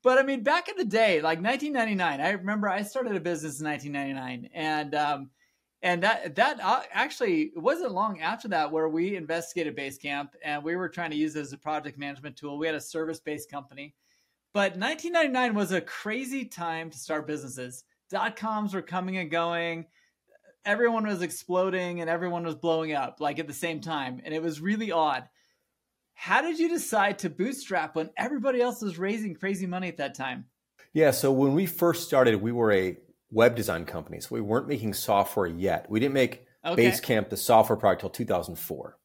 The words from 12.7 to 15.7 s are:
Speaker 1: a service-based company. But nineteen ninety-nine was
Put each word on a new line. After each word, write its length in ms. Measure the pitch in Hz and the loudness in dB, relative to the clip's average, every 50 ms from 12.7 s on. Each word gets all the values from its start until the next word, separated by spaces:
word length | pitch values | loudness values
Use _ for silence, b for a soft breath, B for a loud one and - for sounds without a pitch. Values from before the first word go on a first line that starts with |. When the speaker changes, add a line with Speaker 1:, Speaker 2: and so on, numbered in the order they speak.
| 156 | -2
Speaker 1:
a 60 | 147 | -4
service-based 720 | 139 - - 160 160 160 160 156 _ 156 151 151 151 _ | -6 -8 -6 -6 -4 -4 -6 -8 _ -8 -8 -8 -10 _
company. 440 | - 143 139 135 135 135 143 151 _ _ _ _ _ _ _ _ _ _ _ _ _ | -12 -14 -14 _ -18 -18 -18 -18 _ _ _ _ _ _ _ _ _ _ _ _ _
But 240 | 208 202 196 196 185 | 0 0 0 0 -2
nineteen 340 | 196 254 311 311 - 339 349 | -2 -2 -4 -4 -6 0 2
ninety-nine 420 | 339 320 285 254 254 254 240 220 | 2 4 4 4 2 2 2 2
was 180 | 208 202 165 | 2 0 2